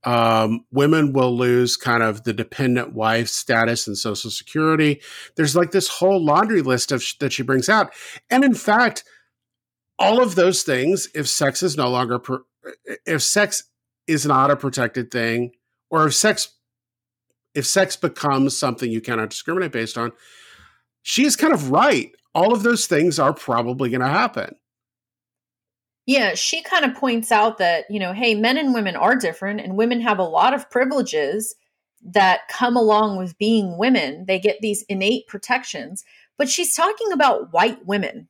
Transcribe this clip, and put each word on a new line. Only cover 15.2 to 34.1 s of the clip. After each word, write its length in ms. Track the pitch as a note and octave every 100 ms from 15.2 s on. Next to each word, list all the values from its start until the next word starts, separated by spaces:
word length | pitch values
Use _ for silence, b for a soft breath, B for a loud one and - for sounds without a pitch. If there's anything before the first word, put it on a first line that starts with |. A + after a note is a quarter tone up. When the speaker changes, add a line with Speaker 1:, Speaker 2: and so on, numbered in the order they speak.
| A#2 A2+ B2 _ _ _ _
Speaker 1:
or 180 | D#3+ D#3
if 80 | C#3+
sex, 380 | G#3 - - _ _ _ _ _ _ _ _ _ _
if 120 | - C3
sex 300 | G3 F#3+ -
becomes 600 | E3 - D3 C3+ C3+ -
something 320 | C#3 A#2 B2
you 120 | A2+
cannot 300 | A#2 A#2 A2
discriminate 420 | - - F3+ F3
based 240 | B2 A2+ A#2
on, 160 | A#2 - b b b b b b b _
she 240 | - - C#4+
is 100 | -
kind 180 | D#4
of 180 | B3 C#3
right. 400 | D3 C4+ E3+ G#2+ _ _
All 200 | D3+ C#4
of 100 | A#3+
those 240 | A3+ A#3+ -
things 320 | D#3 E3+ D#3
are 140 | C#3+
probably 560 | D3 - A#2 A#2 B2+ C3
gonna 180 | B2+ B2+
happen. 480 | E3 A#3+ - F#2+ - _ _ _ _ _ _ _ _ _ _ _ _ _ _ -
Speaker 2:
Yeah, 260 | C4+ G#3
she 300 | - - D#4+
kind 200 | E4 F#4
of 120 | C#4 C4
points 360 | C4 A#3 A3+
out 280 | G#3+ G#3+ A3
that, 260 | F3+ E3 -
you 100 | G#3
know, 120 | F#3
hey, 220 | F#3+ A#3+
men 240 | G#3+ A3+ C4+
and 160 | C#4+
women 220 | A#3+ G3+ E3+
are 200 | G3 B3+
different, 460 | F#3+ E3 F#3+ G#3
and 160 | - F#3+
women 240 | A#3 A#3+
have 160 | A#3 G3
a 60 |
lot 300 | F3+ D#3+ G#3+
of 160 | C4+ C4
privileges 840 | A#3+ C4 C#4+ F#3+ D#3 C#3+ G3 A3 - _ _ _ _
that 440 | F3 F#3+ F#3+ F3+ -
come 260 | - B3 A#3+
along 420 | A3 G#3+ G#3+ G3
with 200 | F#3 -
being 400 | G#3 A3+ G3 E3+
women. 480 | A#3 B3 C#3+